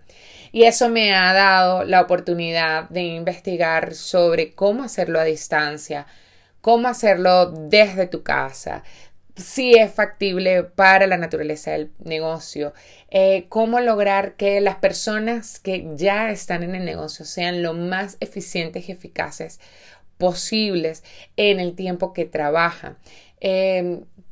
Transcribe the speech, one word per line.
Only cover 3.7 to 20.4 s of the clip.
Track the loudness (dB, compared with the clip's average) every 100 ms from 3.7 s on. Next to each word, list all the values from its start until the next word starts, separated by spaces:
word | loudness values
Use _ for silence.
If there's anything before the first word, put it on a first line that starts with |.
| 0 -2 -10
sobre | -2 2 4 2 -2
cómo | 0 0 0
hacerlo | -6 -4 -2 0
a | 0
distancia, | -2 -2 -2 -2 -6 -10 -10 -10 -20 _ _ _ _
cómo | 2 2 2
hacerlo | 0 2 2 4 4 4
desde | -2 2 4 4 2 -4
tu | -4
casa, | -4 -4 -4 -10 -12 -12 -12 -20 -20 -20 -20 -18
si | -10 -4 6
es | 8 6
factible | 0 -4 -2 -4 -2 2 0
para | 0 2 6 6 4
la | 0
naturaleza | -4 -6 -6 -8 -6
del | -8 -8 -12
negocio, | -10 -6 -6 -8 -10 -8 -8 -10 -20 -20 _
eh, | 2 4 2 0
cómo | -2 0 2
lograr | 2 2 2 2 -2 -2
que | -2 2
las | 0 0
personas | -2 -2 -4 -4 -4 -4 -8 -14
que | -8 -8 -8 -2
ya | 0 0 -2
están | -6 -6 -6
en | -6 -6
el |
negocio | -8 -8 -12 -14 -12
sean | -6 -4 -2
lo | -4
más | -4 -4 -4 -6 -10
eficientes | -10 -10 -8 -6 -6 -8 -12
y |
eficaces | -16 -14 -8 -8 -8 -14 -16 -20 -20 -20 -20 -20 _
posibles | -2 -2